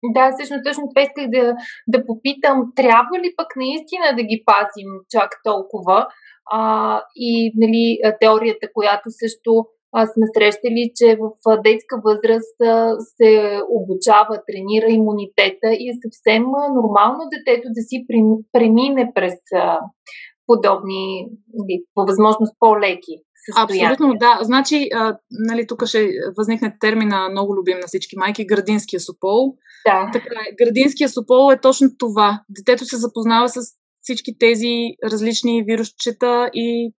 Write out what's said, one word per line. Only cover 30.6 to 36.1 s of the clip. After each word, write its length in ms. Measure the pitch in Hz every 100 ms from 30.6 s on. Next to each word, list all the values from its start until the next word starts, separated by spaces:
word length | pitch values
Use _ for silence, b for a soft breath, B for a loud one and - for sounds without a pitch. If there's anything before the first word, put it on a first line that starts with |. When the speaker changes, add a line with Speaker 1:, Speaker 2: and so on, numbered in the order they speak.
| 233
Speaker 2:
градинския 440 | 226 269 277 285
супол 420 | - 226 254 277
е 100 | 262
точно 260 | 262 269 269 254
това. 420 | 240 208 208 208 _
Детето 360 | 196 - 247 247
се 120 | 247
запознава 520 | 233 233 226 226 247
с 120 | 247 233 _ _ _
всички 360 | - 240 - 240
тези 340 | 233 233 240 233 233 - 220
различни 520 | 214 220 226 240 233 208
вирусчета 840 | 226 226 _ -